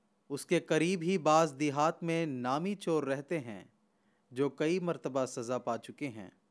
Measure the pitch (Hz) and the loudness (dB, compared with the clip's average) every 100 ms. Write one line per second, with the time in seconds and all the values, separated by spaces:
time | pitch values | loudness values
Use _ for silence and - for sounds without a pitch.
0 | _ _ - 139 - 170 - 156 165 190 | _ _ -10 -10 0 0 4 2 4 2
1 | 165 190 151 156 165 131 147 139 156 170 | 0 2 6 6 6 2 0 2 2 2
2 | 170 165 160 127 123 143 185 202 - 156 | -2 0 -2 -2 -2 -2 -2 -4 -2 0
3 | 135 135 - 165 120 98 - _ _ _ | 0 -4 -4 -6 -6 -14 -18 _ _ _
4 | _ _ _ 123 139 131 156 185 175 156 | _ _ _ -2 -2 0 0 0 -2 -4
5 | 147 135 127 - 117 123 113 117 - 110 | -4 -2 -2 -4 -4 -4 -2 -4 -6 -10
6 | 143 107 92 - _ | -10 -8 -14 -20 _